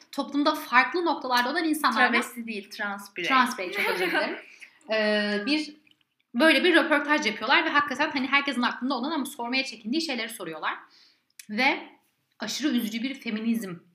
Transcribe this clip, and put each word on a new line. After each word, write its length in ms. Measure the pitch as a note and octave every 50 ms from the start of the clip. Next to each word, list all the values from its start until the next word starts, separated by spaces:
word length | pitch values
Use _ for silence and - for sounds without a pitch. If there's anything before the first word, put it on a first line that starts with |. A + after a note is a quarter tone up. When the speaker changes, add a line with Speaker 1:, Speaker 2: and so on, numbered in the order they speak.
| - _ -
Speaker 1:
toplumda 420 | - C4+ A3+ - C#4+ D4 D#4+ D4+
farklı 500 | D4+ - - A#3+ B3 B3+ B3+ - F4+ F4
noktalarda 460 | E4 C#4+ - - B3+ B3 B3 A#3+ B3+
olan 140 | D4+ E4+ E4
insanlarla 460 | D#4+ D4+ - E4 C4+ A#3+ A#3+ B3+ A#3+
Speaker 2:
Travesti 360 | A#3 A#3 A#3 - - A#3+ A3+
değil, 240 | A3+ A3 G3+ G3+ -
trans 460 | - - G#3+ G3+ G3+ G3+ - - -
birey. 120 | - F3 -
Speaker 1:
Trans 300 | C4 C4 B3 A#3 - -
birey, 120 | F#3 F3 -
çok 140 | - -
özür 200 | A4 - F4+ F#4
dilerim. 300 | E4+ - D#4 A3 - G4+ -
Speaker 2:
<laughs> 60 | - - - - - - _ _ _ - A3
Speaker 1:
Ee, 500 | A3 G#3+ G#3+ G#3 G#3 G#3 G#3 G#3 G3+ G3+
bir, 280 | C4 D4 D#4 D4+ - - - _ _ _ _ _ _ _ _ _ _ -
böyle 300 | A#3+ D4+ D#4+ D#4+ C4+ E4+
bir 100 | F#4 E4
röportaj 520 | D#4+ - - D4+ C#4+ D4+ - D4+ D4+ -
yapıyorlar 380 | A3 G3+ - A3 A#3 D4 E4 E4
ve 40 | D#4+
hakikaten 420 | - C#4+ - - B3+ B3 D4 D#4+
hani 160 | - C#4 B3+
herkesin 360 | C4 C4 C#4+ C#4 C#4+ C4 A#3 A#3+
aklında 320 | A3 G#3 - A#3+ C4 C#4+
olan 160 | A#3+ A#3+ D4+
ama 140 | E4 D4 B3
sormaya 380 | - - - A#3+ A#3 B3+ C4 C4
çekindiği 360 | C4 A3+ G#3+ - G#3 C4+ E4 D#4+
şeyleri 260 | - C4 A#3 A3+ A3+
soruyorlar. 460 | A3+ - F#3+ E3 D#3+ D#3 E3+ A3 E4+ - - - _ _ _ _ _ _ _ _ _ - - -
Ve 280 | G#3 G#3+ B3+ C#4 D#4 D4+ - - - _ _ _ _ _ _ _ _ -
aşırı 300 | A3+ G#3 - - A#3+ D4+
üzücü 340 | B3 A#3+ G#3 G3+ G#3+ A#3 A3+
bir 120 | C4+ C4+
feminizm 600 | - - A#3 G#3+ G#3+ A3 A#3 A3+ G#3+ G3 F#3+ E3+ E3+ - _